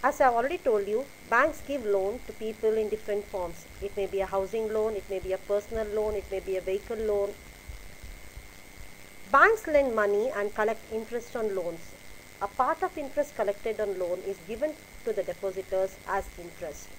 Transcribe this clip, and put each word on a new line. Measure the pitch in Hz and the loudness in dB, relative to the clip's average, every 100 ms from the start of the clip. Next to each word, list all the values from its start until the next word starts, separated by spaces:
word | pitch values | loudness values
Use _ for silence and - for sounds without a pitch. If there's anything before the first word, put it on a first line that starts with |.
As | 262 - | 2 6
I | 269 | 6
already | 233 254 349 | 6 2 2
told | 269 214 196 | 4 4 4
you, | 220 277 - - | 0 -2 -12 4
banks | 233 302 - - | 6 6 2 -4
give | 285 214 | -2 2
loan | 196 190 240 - | 2 2 -2 -8
to | |
people | 214 220 220 220 220 | -6 -6 0 2 2
in | 214 | 0
different | 214 - 202 202 | -2 -2 -2 -2
forms. | 196 175 170 - - | -4 -4 -6 -14 -8
It | 196 - | -6 -2
may | 196 | -2
be | 196 | 0
a | 190 | 0
housing | 196 190 226 220 | 0 0 -2 0
loan, | 214 220 208 | 0 0 -2
it | - | -4
may | 190 | -4
be | 185 | -2
a | 185 | -4
personal | - 202 208 226 214 | 0 -2 0 -4 -2
loan, | 214 214 208 | 0 0 -2
it | 190 | -4
may | 190 | -6
be | 190 185 | -2 -2
a | |
vehicle | 180 196 - 220 | 0 -2 -2 -2
loan. | 220 202 202 202 - - - - - - - - - - - - - - - - - - - | 0 2 0 -4 -14 -16 -12 -12 -10 -12 -12 -12 -12 -12 -14 -16 -16 -14 -14 -14 -14 -14 4
Banks | 269 370 440 - | 10 10 8 6
lend | 294 269 | 6 6
money | 220 208 202 247 | 4 4 4 4
and | 202 208 214 | 0 -2 2
collect | 214 214 - | 2 0 -4
interest | 226 220 240 226 240 | -6 -4 -6 -6 -2
on | 220 | 0
loans. | 190 170 165 - - - - - - | 0 -2 -6 -10 -12 -14 -14 -16 -6
A | 208 | -4
part | - 262 320 | 2 2 2
of | 370 330 | -2 -2
interest | 269 285 285 - | -2 0 0 0
collected | 202 202 226 214 | 0 0 -2 -2
on | 208 185 | -2 0
loan | 175 180 185 | -2 -2 -4
is | 196 170 | -8 -8
given | 220 302 302 - - | -2 -2 -2 -12 -8
to | 240 | -2
the | 202 | -2
depositors | 180 180 196 190 185 190 190 - - | -2 -4 -4 -4 -2 0 0 -2 -4
as | 196 - - | -4 -4 -10
interest. | 175 - 165 143 - | -12 -10 -10 -10 -12